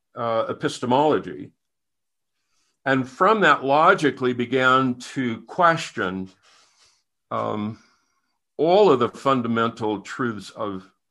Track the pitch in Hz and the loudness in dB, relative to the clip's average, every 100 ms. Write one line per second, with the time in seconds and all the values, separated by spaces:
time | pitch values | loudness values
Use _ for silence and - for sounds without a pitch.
0 | _ 117 117 113 - 107 151 - 123 127 | _ -8 -4 -2 -2 -4 -6 -6 0 2
1 | 151 113 92 71 - _ _ _ _ _ | 2 0 -4 -14 -16 _ _ _ _ _
2 | _ _ _ _ _ _ _ _ - 135 | _ _ _ _ _ _ _ _ -2 -2
3 | 127 - 185 220 170 135 131 143 165 196 | -2 0 2 4 4 2 2 4 4 4
4 | 147 - 127 123 120 131 131 131 131 123 | 2 0 -2 -2 -2 0 4 4 2 -4
5 | - - 123 110 - - 170 160 - - | -8 -6 -6 -6 -8 0 2 2 -4 -6
6 | 95 95 95 _ _ _ _ _ _ _ | -6 -6 -10 _ _ _ _ _ _ _
7 | _ _ - 117 113 107 107 120 _ _ | _ _ -10 -6 -4 -6 -8 -10 _ _
8 | _ _ _ _ _ - 151 190 202 131 | _ _ _ _ _ -4 2 6 6 4
9 | 117 - 143 131 113 117 117 113 110 104 | 2 -2 -2 0 0 0 -2 -2 -4 -6
10 | 98 - 123 104 98 - 107 95 - _ | -8 -8 -6 -8 -12 -10 -8 -8 -14 _
11 | _ | _